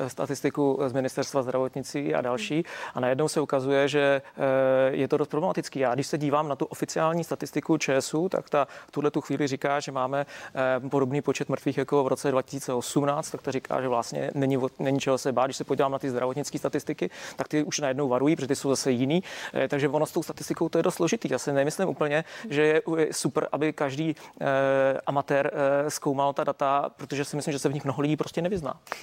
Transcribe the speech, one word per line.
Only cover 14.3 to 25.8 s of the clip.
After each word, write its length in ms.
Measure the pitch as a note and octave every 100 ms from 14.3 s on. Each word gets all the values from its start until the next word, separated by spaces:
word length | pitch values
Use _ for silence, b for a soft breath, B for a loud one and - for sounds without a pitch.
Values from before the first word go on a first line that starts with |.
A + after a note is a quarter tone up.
není 240 | D3 C3+ C3+
o-, 100 | B2+ -
není 220 | C#3 C#3
čeho 180 | C#3+ C3
se 140 | D3
bát. 120 | B2
Když 120 | C3+ C3
se 80 |
podívám 280 | - C3+ C#3
na 60 | C3+
ty 120 | C#3+
zdravotnické 480 | B2 B2+ C3 C#3+ D3
statistiky, 520 | C#3+ D3 - - F3 B B B
tak 120 | C3
ty 140 | D3+
už 160 | D3+ D3+
najednou 300 | D3 C3 C#3+
varují, 280 | B2 C#3 E3
protože 100 | B2+
ty 80 | C#3
jsou 120 | C#3
zase 220 | C3 -
jiný. 320 | B2 C3 E3 - B B
Eh, 140 | C3+ C3
takže 200 | C#3+ C#3+
ono 180 | D3 D3+
s 60 |
tou 100 | -
statistikou 460 | D#3+ C#3+ - D#3 E3
to 100 | E3
je 40 |
dost 120 | F3
složitý. 340 | - E3 A#3 -
Já 80 | B2+
si 140 | -
nemyslím 360 | C#3 C#3 D#3 F#3
úplně, 360 | C3+ D3+ D3 D#3 B A3+
že 120 | D3
je, 200 | D3+ D#3 D#3 D#3+
je 120 | D#3
super, 360 | - D#3 D#3 D3+
aby 200 | C#3+ D#3
každý, 440 | D3 C#3+ C3+ D#3+ C#3+ B -
eh, 600 | C#3 C3+ C3+ C3+ C3+ C3 -
amatér, 440 | C#3+ C#3 C#3+ C#3+
eh, 360 | D3+ C#3 C#3+